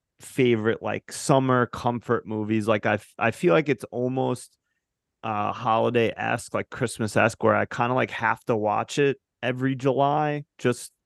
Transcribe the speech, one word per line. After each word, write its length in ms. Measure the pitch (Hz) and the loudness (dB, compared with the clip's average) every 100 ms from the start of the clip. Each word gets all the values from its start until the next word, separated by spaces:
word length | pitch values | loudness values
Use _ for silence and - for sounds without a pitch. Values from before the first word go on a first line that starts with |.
| _ _ | _ _
favorite, 640 | - - 123 113 110 - | -10 2 4 4 2 -2
like, 280 | 107 107 - | -4 -8 -10
summer 560 | - - 135 131 127 120 | -10 2 2 4 2 0
comfort 600 | - 120 120 - 117 101 | -2 -4 -4 -2 -2 -2
movies. 420 | 107 104 113 104 | -6 -2 0 2
Like, 160 | 107 | 0
I 100 | 113 | 2
f-, 200 | 107 - - | 0 -4 -2
I 120 | 113 | -2
feel 240 | - 175 | 0 2
like 140 | 160 143 | 2 2
it's 140 | 131 - | -4 -4
almost, 640 | 123 127 131 127 123 - _ _ _ _ _ _ _ | -4 -4 -2 -2 -4 -8 _ _ _ _ _ _ _
uh, 300 | 113 107 104 | -6 -4 -4
holiday-esque, 1000 | - 120 113 117 120 110 - 113 120 - | -2 0 2 2 2 0 0 -4 -4 -4
like, 140 | 107 - | -6 -6
Christmas-esque, 720 | - 123 - 110 110 107 - | -6 -6 -4 -2 2 2 4
where 140 | 110 104 | 2 2
I 80 | |
kinda, 300 | 104 - 120 | 0 -2 0
like, 160 | 127 117 | 0 -2
have 340 | - 110 113 | -2 -2 -2
to 120 | - 113 | -2 -2
watch 420 | 104 107 113 - | 0 -2 -2 0
it 200 | 139 131 _ _ | 0 0 _ _
every 320 | 120 127 135 | -6 -2 -2
July 720 | 131 135 127 139 147 151 147 - _ | 0 0 2 2 2 0 -4 -8 _
just, 340 | 123 123 - _ | 0 0 -6 _